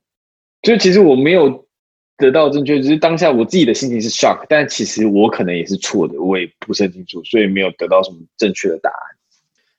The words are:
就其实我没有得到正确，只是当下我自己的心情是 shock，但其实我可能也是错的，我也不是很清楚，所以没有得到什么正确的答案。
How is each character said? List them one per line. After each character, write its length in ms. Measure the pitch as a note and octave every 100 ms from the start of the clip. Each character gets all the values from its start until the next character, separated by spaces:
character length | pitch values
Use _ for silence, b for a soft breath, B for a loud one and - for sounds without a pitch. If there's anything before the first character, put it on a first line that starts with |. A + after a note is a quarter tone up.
| _ _ _ _ _ _
就 120 | - A3+
其 160 | F#3+
实 80 | F#3
我 160 | F3 B2+
没 180 | C#3+
有 300 | F3+ C#3 B2 _ _ _ _ _ -
得 140 | C3+
到 180 | D#3 D3
正 160 | C#3+ C#3
确， 160 | D3
只 80 | C3+
是 80 | D#3
当 180 | E3 E3
下 160 | E3+
我 140 | B2 A2+
自 140 | F#3
己 40 |
的 80 | C3 A2
心 120 | C3+
情 100 | A#2
是 80 | A2
shock， 340 | - A#2+ F#2 -
但 180 | D3+ A#2
其 160 | -
实 220 | G#2 - A2
我 240 | G2+ A2+
可 140 | -
能 120 | F2+ F2
也 80 | E2
是 80 | F#2+
错 320 | - G#2 D2+
的， 120 | C#2+
我 160 | F#2 F#2+
也 160 | F2 -
不 120 | -
是 80 | G2+
很 100 | G2
清 140 | F#2 F2+
楚， 180 | F2+ E2
所 140 | A2+
以 60 | G2+
没 160 | G2
有 80 | F#2+ -
得 100 | E2+
到 140 | F#2
什 80 | F#2+
么 80 | E2+ E2 -
正 140 | G#2+ F#2
确 140 | F#2+
的 100 | D#2+
答 100 | D2
案。 260 | - - _ _ _ _ _ _